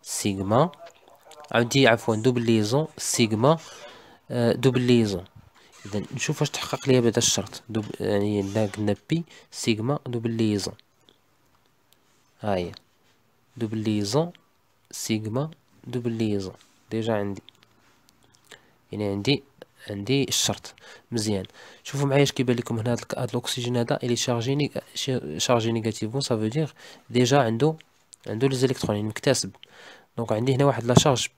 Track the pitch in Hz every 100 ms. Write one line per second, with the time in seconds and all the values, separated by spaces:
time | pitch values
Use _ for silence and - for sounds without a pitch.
0 | - - 107 98 95 113 170 - - _
1 | _ - - - - 117 120 135 131 113
2 | - 110 117 123 117 113 104 131 156 -
3 | - - 113 107 127 160 - - - -
4 | - - _ 123 117 120 131 127 123 120
5 | 110 92 92 - - _ _ - 104 104
6 | - 120 - 156 147 - - 139 - 127
7 | 117 110 - - 98 - - 110 104 -
8 | 98 101 104 104 98 104 107 104 104 101
9 | _ 160 170 - _ - - 107 113 147
10 | - 120 113 113 110 104 - - _ _
11 | _ _ _ _ _ _ _ _ _ _
12 | _ _ _ _ 110 95 87 - _ _
13 | _ _ _ _ _ - 113 110 107 104
14 | 101 127 170 - _ _ _ _ _ -
15 | - 110 107 117 156 160 _ _ - 123
16 | 120 113 110 104 95 - _ _ _ 110
17 | 110 107 101 95 - _ _ _ _ _
18 | _ _ _ _ _ - _ _ _ 104
19 | 104 98 101 139 - _ - _ - 104
20 | 104 139 135 - - 101 - - - -
21 | _ 120 107 101 95 - - - - 139
22 | 139 139 139 - 127 120 - 117 113 117
23 | - - 127 123 - - 120 123 117 -
24 | 123 120 - 120 117 139 143 - - -
25 | - 131 - 76 - 120 113 113 113 107
26 | 107 131 139 113 107 135 151 - - -
27 | _ 117 123 139 120 113 147 160 _ _
28 | _ - - 107 135 131 131 127 - 104
29 | 107 107 - 131 95 - - - - -
30 | _ - 117 110 123 127 143 117 117 120
31 | - 123 -